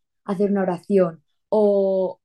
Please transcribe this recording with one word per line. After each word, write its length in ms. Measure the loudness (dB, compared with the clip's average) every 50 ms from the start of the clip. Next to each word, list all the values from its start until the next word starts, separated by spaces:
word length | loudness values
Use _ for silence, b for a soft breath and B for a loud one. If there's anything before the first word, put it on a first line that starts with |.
| _ _ _ _ _
hacer 260 | -8 -4 -2 -2 -2 0
una 100 | -2 -2
oración", 600 | -2 -4 -6 -4 0 2 2 2 2 -2 -8 _ _ _ _ _ _
o, 720 | 0 2 2 2 2 2 2 0 0 0 -2 -4 -6 -10 _